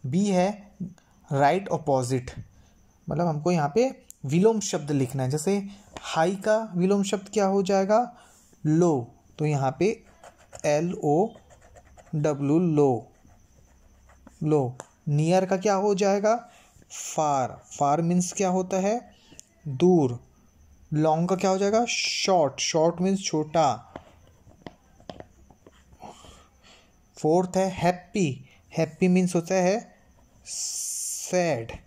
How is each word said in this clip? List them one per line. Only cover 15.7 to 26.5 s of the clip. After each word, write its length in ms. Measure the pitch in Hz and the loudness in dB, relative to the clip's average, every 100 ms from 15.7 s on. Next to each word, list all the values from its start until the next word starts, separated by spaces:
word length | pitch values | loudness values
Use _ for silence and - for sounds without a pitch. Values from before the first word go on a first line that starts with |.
हो 220 | 190 208 | 0 0
जाएगा? 540 | 190 202 202 208 233 - - _ _ _ - - | 2 2 2 2 0 -4 -20 _ _ _ -16 -8
Far। 480 | - 151 139 120 - - - | -2 0 0 -2 -6 -20 -2
Far 220 | 143 151 | 0 2
means 320 | 170 180 180 | 2 0 -2
क्या 160 | - 185 | -2 0
होता 280 | 185 185 190 | 0 -2 -2
है? 340 | 196 233 - _ _ - _ _ 151 | -2 -2 -8 _ _ -20 _ _ -10
दूर। 520 | 131 180 180 131 120 - _ _ _ - - - | 2 4 6 2 -2 -14 _ _ _ -20 -20 -4
long 360 | 151 160 156 180 | 0 2 2 0
का 60 | |
क्या 140 | 185 190 | 0 0
हो 80 | 190 | 2
जाएगा? 280 | 202 220 | 2 2
शॉर्ट। 720 | 240 - - - - 180 143 - | 0 -2 -4 -2 2 2 2 -2
Short 420 | - 160 165 170 | -2 2 2 2
means 220 | 185 190 | 0 0
छोटा। 680 | - 156 156 165 147 107 - - - - - _ - - - - _ _ - - - _ _ - - _ _ - - - - - _ | -2 -4 0 2 2 0 -10 -18 -18 -20 -20 _ -20 -20 -20 -20 _ _ -20 -20 -20 _ _ -20 -20 _ _ -20 -20 -20 -20 -20 _